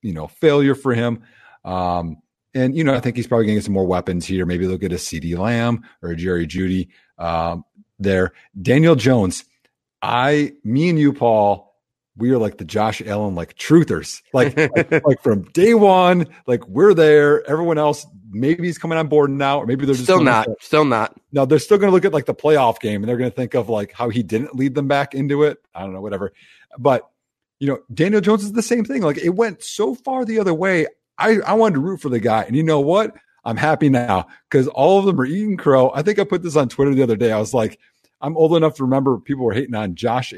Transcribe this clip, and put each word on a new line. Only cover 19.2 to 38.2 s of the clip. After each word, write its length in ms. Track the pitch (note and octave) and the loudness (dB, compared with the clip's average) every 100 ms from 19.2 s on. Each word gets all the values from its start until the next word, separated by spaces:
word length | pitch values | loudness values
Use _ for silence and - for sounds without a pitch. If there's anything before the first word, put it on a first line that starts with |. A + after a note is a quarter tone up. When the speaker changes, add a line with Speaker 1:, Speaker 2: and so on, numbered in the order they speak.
| C#3+ | 2
Speaker 1:
now, 280 | C#3 C#3 C#3+ | 0 -2 -2
or 60 | - | -2
maybe 200 | C3+ C#3 | -2 -2
they're 100 | B2+ | -2
just 100 | B2+ | 2
Speaker 2:
Still 120 | F#3 | 4
Speaker 1:
gonna 120 | C#3 | 4
Speaker 2:
not, 180 | A2+ A2 | 2 0
Speaker 1:
look 100 | G#2+ | -6
at 40 | |
Speaker 2:
still 220 | - D#3 C#3 | -2 0 2
not. 300 | A2+ A2 _ _ | 0 -2 _ _
Speaker 1:
No, 140 | C#3+ C3 | -2 2
they're 120 | D3+ | 2
still 220 | - G#3 | 2 2
gonna 120 | G3 | 4
look 140 | F#3 F#3+ | 2 2
at, 80 | |
like, 120 | D3+ C3+ | -2 -4
the 100 | - | -2
playoff 440 | D3+ D3 A#2+ - | 2 4 2 0
game, 220 | A2 G#2 | -4 -4
and 80 | G#2+ | -4
they're 80 | B2 | -2
gonna 140 | B2+ | -4
think 240 | C3 A#2+ B2+ | -4 -4 -4
of, 120 | G#2+ | -2
like, 260 | A2 G#2 | -4 -4
how 160 | - A#2+ | -6 -4
he 120 | A2+ | -2
didn't 340 | G2 A2 C#3+ C3 | -2 -4 -4 -4
lead 200 | C3+ C3+ | -4 -2
them 120 | C#3 | -2
back 280 | C#3 C#3 C3+ | -2 -2 -4
into 260 | C#3 C#3+ | -2 0
it. 160 | D3 - _ | 0 -2 _
I 80 | - | -14
don't 120 | F#2+ | -12
know, 80 | F#2 | -12
whatever. 320 | G2+ G2 G2+ _ _ _ _ - | -8 -8 -8 _ _ _ _ -4
But, 320 | C3+ B2 - _ _ _ _ - | 0 0 -4 _ _ _ _ -8
you 80 | C#3 | -6
know, 120 | B2 - | -6 -6
Daniel 300 | A#2 F3+ G#3+ | -2 0 0
Jones 220 | F#3 A3 | 2 0
is 80 | G3+ | -2
the 100 | A3 | -6
same 240 | G#3 A#3+ G#3 | -2 -2 -2
thing. 160 | C4 | -2
Like, 160 | E3 D3+ | -2 -2
it 120 | E3+ | -2
went 340 | F#3 A3+ D#3+ | 0 -2 -4
so 320 | - - A#3 A#3+ | -12 -6 -4 -6
far 280 | - C4 | -6 -6
the 140 | A3+ A3 | -4 -2
other 160 | F#3+ | -2
way. 320 | D#3+ F#3+ F3 - - _ - | 0 0 0 -2 -6 _ -4
I, 220 | A3 G#3+ | 0 0
I 120 | - | 0
wanted 220 | G#3+ A3 C#3+ | 2 2 0
to 60 | |
root 200 | E3 F#3 | -4 -6
for 80 | C#3+ | -4
the 100 | A#2+ | -2
guy, 240 | A2 A2 | 0 0
and 120 | G#2 C3 | 0 -2
you 80 | |
know 160 | D#3+ D3+ | 0 0
what? 360 | C#3+ G3 G#3+ - _ _ A#2 | 2 0 0 -8 _ _ -8
I'm 120 | A2 | -2
happy 320 | D3+ D3+ D3 | 0 2 2
now 380 | C3 A#2+ F#2 - - - | 2 2 -2 -2 -14 -2
'cause 180 | C3+ C3+ | 0 0
all 320 | - D3+ G3 | 2 4 4
of 60 | G3 | 2
them 140 | D3+ | 0
are 60 | B2+ | -2
eating 320 | F#3+ G#3+ F3+ | -4 -4 -2
crow. 340 | D3+ C3 B2+ C#3 | 2 4 4 0
I 60 | |
think 180 | E3 G3+ | -2 0
I 40 | |
put 200 | G3 G#3+ | -2 -2
this 120 | F3 D3 | -2 0
on 140 | B2+ | 0
Twitter 240 | - C#3 | 0 0
the 100 | C3+ | 2
other 120 | B2 G#2+ | 0 0
day. 160 | A#2 | 0
I 80 | A2 | 0
was 140 | G#2+ | -2
like, 260 | A#2+ A2 - _ _ _ - | -2 -2 -6 _ _ _ -12